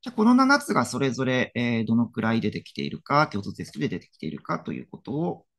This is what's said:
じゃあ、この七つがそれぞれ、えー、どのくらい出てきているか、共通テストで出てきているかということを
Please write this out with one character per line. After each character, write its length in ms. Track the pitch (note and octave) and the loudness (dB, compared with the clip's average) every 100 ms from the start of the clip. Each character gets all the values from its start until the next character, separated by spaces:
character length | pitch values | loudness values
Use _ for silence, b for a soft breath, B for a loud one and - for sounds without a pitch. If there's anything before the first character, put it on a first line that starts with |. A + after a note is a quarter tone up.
じ 60 | - | -8
ゃ 40 | |
あ、 40 | A3+ | 2
こ 80 | |
の 100 | A3 | 6
七 240 | B3 C4+ C#4+ | 6 6 4
つ 140 | C#4+ | 2
が 140 | G3+ A#2 | -2 0
そ 120 | B2 | 0
れ 120 | C3+ | -2
ぞ 160 | A#2+ C3 | 0 0
れ、 260 | B2+ - | 0 0
え 260 | A#2 A#2+ A#2 | -2 -2 0
ー、 60 | A2 | 2
ど 80 | |
の 120 | A#2 A#2 | 2 0
く 160 | - | 0
ら 100 | A2 | 0
い 80 | A2+ | 0
出 100 | G#2+ | -2
て 120 | - | -6
き 100 | - | -12
て 100 | - | -8
い 60 | C#2+ | -8
る 140 | - | -8
か、 240 | - C#3+ D3+ | 0 2 2
共 140 | G#2 | -2
通 120 | G2 | -8
テ 120 | - F2 | -10 -12
ス 60 | |
ト 60 | - | -6
で 100 | C3+ | -6
出 120 | F2+ | -6
て 80 | - | -12
き 100 | _ | _
て 80 | - | -10
い 40 | |
る 100 | - | -10
か 180 | - E3+ | -8 -8
と 140 | - | -8
い 80 | - | -12
う 80 | - | -12
こ 60 | - | -16
と 160 | - | -10
を 320 | C#3 F3 G3+ _ | -6 -6 -8 _